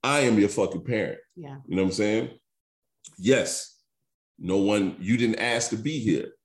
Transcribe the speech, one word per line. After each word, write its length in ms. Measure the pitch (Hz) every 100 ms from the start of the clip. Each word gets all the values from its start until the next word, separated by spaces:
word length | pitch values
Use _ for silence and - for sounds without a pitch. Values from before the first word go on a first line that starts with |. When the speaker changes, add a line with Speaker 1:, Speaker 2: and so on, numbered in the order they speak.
Speaker 1:
I 180 | 127 143
am 180 | 131 110
your 100 | 101
fucking 340 | 110 95 85
parent. 360 | 87 117 85 - - -
Speaker 2:
Yeah. 220 | 147 135 135
Speaker 1:
You 80 | 92
know 80 |
what 60 | 95
I'm 40 |
saying? 360 | 92 104 110 123 - _ _ _ _ _ _ - -
Yes. 580 | 95 139 - - - _ _ _ _ _ _ _
No 180 | 87 95
one, 380 | 101 104 95 -
you 160 | 90 120
didn't 200 | 117 110
ask 340 | 117 120 117
to 60 | 139
be 240 | 113 156
here. 300 | 110 76 - -